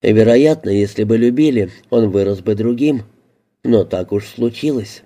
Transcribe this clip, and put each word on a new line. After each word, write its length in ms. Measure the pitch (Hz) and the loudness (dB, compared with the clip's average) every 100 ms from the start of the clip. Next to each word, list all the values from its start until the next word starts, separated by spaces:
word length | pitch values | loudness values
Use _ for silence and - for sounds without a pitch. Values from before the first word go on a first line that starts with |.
Вероятно, 680 | - 107 110 120 151 160 98 | 2 4 4 4 4 0 -2
если 340 | 101 101 - | -2 -2 -2
бы 140 | 107 113 | -2 2
любили, 500 | 120 123 151 123 92 - _ | 0 2 0 0 -4 -8 _
он 180 | 120 110 | 0 0
вырос 320 | 98 98 98 | 0 -2 -2
бы 140 | 92 | -4
другим, 480 | 104 113 120 147 135 104 _ _ _ _ _ | -2 -2 0 -2 -2 -8 _ _ _ _ _
но 220 | 127 113 | 0 2
так 280 | 90 92 90 | 2 -4 -4
уж 140 | 101 104 | -6 -6
случилось. 760 | - 120 117 151 135 101 - | -6 -6 -2 -4 -4 -8 -16